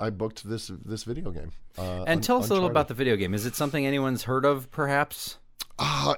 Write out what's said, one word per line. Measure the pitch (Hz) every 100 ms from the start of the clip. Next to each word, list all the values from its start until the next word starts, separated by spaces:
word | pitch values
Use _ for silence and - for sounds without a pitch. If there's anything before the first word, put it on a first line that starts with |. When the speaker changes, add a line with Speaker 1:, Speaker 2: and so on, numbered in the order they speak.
Speaker 1:
I | 110
booked | 95 110 - 101
this, | 110 - 92
this | - 110
video | 110 139 101
game. | 80 80 - - -
Uh, | 92 90
Speaker 2:
And | 92
Speaker 1:
Un-, | 165
Speaker 2:
tell | 110 247
us | 110
a |
little | 190 180
Speaker 1:
Uncharted. |
Speaker 2:
about | 156 -
the |
video | 120 127
game. | 104 90
Is | 104 120
it |
something | - 147 147 135
anyone's | 139 135 120
heard | 120 131
of, | 143 135 123
perhaps? | - 143 143 147 - - - - - - -
Speaker 1:
Uh, | 143 143 139